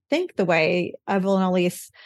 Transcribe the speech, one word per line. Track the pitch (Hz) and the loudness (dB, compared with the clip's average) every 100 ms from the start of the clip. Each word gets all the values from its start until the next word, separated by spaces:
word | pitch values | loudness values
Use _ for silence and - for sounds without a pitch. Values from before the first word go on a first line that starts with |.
| - | -4
think | 311 359 - | -4 -2 -2
the | |
way | 180 160 160 180 170 - - | 0 2 2 0 -2 -8 -4
Evelyn | 196 190 190 | -2 0 0
Elise, | 185 185 180 - - - | 2 0 0 -4 -12 -20